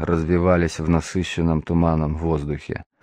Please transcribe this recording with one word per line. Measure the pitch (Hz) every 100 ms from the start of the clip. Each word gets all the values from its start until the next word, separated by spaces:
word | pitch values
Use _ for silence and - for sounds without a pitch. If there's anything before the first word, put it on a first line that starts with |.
развивались | 80 82 80 87 90 87 82 -
в | 80
насыщенном | 85 - 95 87 - 82 80
туманном | - 85 85 78 76 78
воздухе. | 82 78 73 71 - - - _